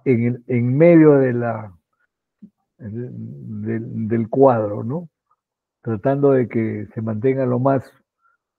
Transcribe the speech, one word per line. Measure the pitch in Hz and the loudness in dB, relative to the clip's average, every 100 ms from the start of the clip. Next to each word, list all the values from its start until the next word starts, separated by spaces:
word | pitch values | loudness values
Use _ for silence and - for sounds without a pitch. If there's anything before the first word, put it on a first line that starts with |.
en | - 120 | -2 0
el, | 120 123 - | 0 -4 -4
en | 123 120 131 | -2 0 4
medio | 170 165 156 | 6 8 8
de | 143 131 | 6 2
la, | 120 117 110 107 87 _ _ _ _ _ _ - _ _ _ | -2 -4 -6 -10 -18 _ _ _ _ _ _ -20 _ _ _
del, | 110 110 123 117 110 139 120 107 107 113 120 113 110 | -14 -12 -12 -12 -14 -16 -12 -10 -6 -6 -6 -8 -4
del | 117 110 | -2 -2
cuadro, | 131 135 117 104 110 | 4 4 4 -2 -6
¿no? | 113 151 170 _ _ _ _ _ _ _ | -6 -8 -10 _ _ _ _ _ _ _
Tratando | - 113 135 139 139 | -8 -2 0 2 2
de | 131 113 | 2 0
que | 117 110 107 104 | -2 -4 -6 -10
se | - | -8
mantenga | 110 107 131 131 127 | -6 -2 -2 -2 -2
lo | 123 | 0
más, | 135 135 - _ _ _ _ _ _ | 0 0 -4 _ _ _ _ _ _